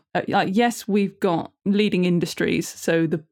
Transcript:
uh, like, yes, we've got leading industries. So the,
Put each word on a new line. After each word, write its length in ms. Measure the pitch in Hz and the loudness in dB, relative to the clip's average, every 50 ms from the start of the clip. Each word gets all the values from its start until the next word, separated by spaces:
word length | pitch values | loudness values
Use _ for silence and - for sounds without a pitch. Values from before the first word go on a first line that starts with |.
| _ _ - | _ _ -6
uh, 80 | 180 - - | -6 -4 -2
like, 220 | - 202 180 - | 0 0 0 0
yes, 360 | 190 214 240 240 226 - - - | 2 2 2 2 0 -4 -4 0
we've 320 | 196 208 202 196 - - | 0 0 0 0 -4 -2
got 320 | - 190 170 160 - - _ _ - | -2 0 0 0 -4 -6 _ _ -2
leading 400 | 196 196 202 214 202 - 180 180 | 0 2 2 2 2 2 2 2
industries. 600 | 180 175 175 170 170 - - 170 - 170 165 165 - | 2 2 2 0 -2 -2 -2 0 0 0 0 -2 -4
So 400 | - - - - 170 165 165 160 | -8 -8 -2 0 0 2 0 0
the, 160 | 151 - - _ | -2 -4 -8 _